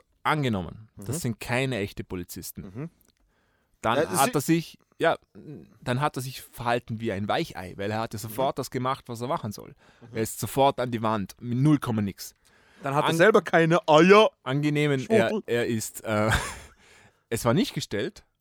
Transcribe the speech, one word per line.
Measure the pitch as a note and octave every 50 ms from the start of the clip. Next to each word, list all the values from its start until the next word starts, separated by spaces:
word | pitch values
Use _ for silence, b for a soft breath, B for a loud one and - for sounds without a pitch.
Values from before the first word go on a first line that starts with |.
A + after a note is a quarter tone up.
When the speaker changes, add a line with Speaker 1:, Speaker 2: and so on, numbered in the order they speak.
| - _ _ _
Speaker 1:
angenommen, | _ B2+ D3+ D3+ C#3 B2 A2 F#2+ F2 D#2+ - G#2+ A2 _ _
Speaker 2:
Mhm. | - G2+
Speaker 1:
das | G#2+ B2+ F3
sind | - B2 A2 -
keine | - - A#2+ B2 C3+ C3 B2 G2+
echte | G2+ G2+ - - G#2
Polizisten. | - F#2+ F2+ F2 - - F#2 D#2+ - - -
Speaker 2:
Mhm. | D2 G2+ F#2 A#2 D3+ E3+ _ _ _ _ _ _ _ _ _ _ _ _ _ _ _ _ _ _
Speaker 1:
Dann | - A2 A#2
Speaker 2:
Ja, | C#3 E3
das | E3+
Speaker 1:
hat | - - C#3
Speaker 2:
sind | B3 B3
Speaker 1:
er | D3+
sich, | - - E3 E3+ D#3+ - - _ _ _ _ _
ja, | D3+ E3 - - _ _ _ G2+ - - C#3+ F#2+ - _ _ _
dann | - C3 B2 B2
hat | D3 D3+ -
er | C#3
sich | B2 C3+ B2+ -
verhalten | - - - - A#2+ A#2+ A#2+ B2 - - A#2 G#2+
wie | A#2 A2+
ein | F#2+ G2 G#2
Weichei, | G2+ G#2 D3 E3+ - - - F#2 F2+ -
weil | - G2 G#2
er | G#2+ A2
hat | A2+ - -
ja | G#2
sofort | A2 A2 G#2 A#2 C3 C#3 -
Speaker 2:
Mhm. | -
Speaker 1:
das | B2+ -
gemacht, | - B2+ B2+ - E3+ - _ -
was | A#2+ A2+
er | B2
machen | C3+ E3 E3 - G#2+
soll. | - - G#1+ - - B B B B B
Speaker 2:
Mhm. | A#2+ A#2 A2+
Speaker 1:
Er | A2
ist | A2 - - -
sofort | - G#2+ - C#3+ C3+ C#3 C3+ -
an | B2 B2+
die | A#2 A2
Wand, | A2+ A2 A2 G#2+ F#2+ - - _
mit | - A#2+ A#2+ B2+
null | C#3 D3+ D3+ C3+
Komma | - B2+ A2+ A2
nix. | G2+ G2 - - - - _ _ b b b b b b b b
Speaker 2:
Dann | - C#3 C3+
hat | D3+ -
er | D3
Speaker 1:
An- | E3
Speaker 2:
selber | E3 F3+ G#3+ A3 G#3
keine | - - - E3 E3 D#3+ E3 E3+ - -
Eier. | D3+ D#3 E3+ F#3 G3+ G#3+ A3 - - _ _
Speaker 1:
Angenehmen, | B2+ C3 D3 D3 D3+ D3 D3 D3 D3 C#3+ C3+ B2 -
er, | A3 A3 A2+ -
Speaker 2:
Schwuchtel. | G#3+ G#3 - - A#2
Speaker 1:
er | A#2+ A#2
ist, | - A#2+ A2 - - - - -
äh, | A2 A2 G#2 G#2+ A2
<laughs> | A2 - - - - - - - _ _ _ _ - - _ _ _ _ _ _
es | A#2 A2 -
war | A#2+ A#2
nicht | F3 - - -
gestellt | - - - - G2+ A#2+ F3+ - - _ _ _ _